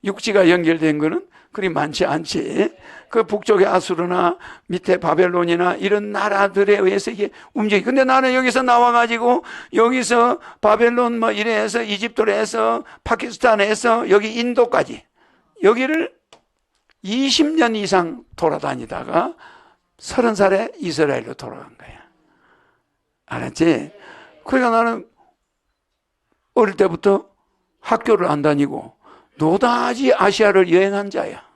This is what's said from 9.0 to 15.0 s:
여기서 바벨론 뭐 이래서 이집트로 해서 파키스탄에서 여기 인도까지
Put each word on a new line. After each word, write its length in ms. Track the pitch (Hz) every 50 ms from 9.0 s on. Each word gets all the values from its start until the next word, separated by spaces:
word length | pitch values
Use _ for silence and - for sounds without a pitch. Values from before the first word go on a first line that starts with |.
| 233 226 233 226 233 240 247 349 - - - - - -
여기서 640 | - 208 226 233 262 262 233 - 240 240 233 240 - - - - - _
바벨론 580 | - 208 214 214 233 240 240 240 247 233 240 226
뭐 140 | 226 226
이래서 500 | 214 202 214 233 226 208 214 220 - 233
이집트로 480 | 233 214 202 190 214 233 - - 214 214
해서 540 | 202 208 220 208 233 226 220 226 233 233 - - - - _
파키스탄에서 1040 | - 233 226 - 240 214 - - 247 220 208 202 208 220 214 - 240 226 233 - 208
여기 240 | 185 208 208 220 220
인도까지 680 | 233 233 247 240 247 240 - - - - - - -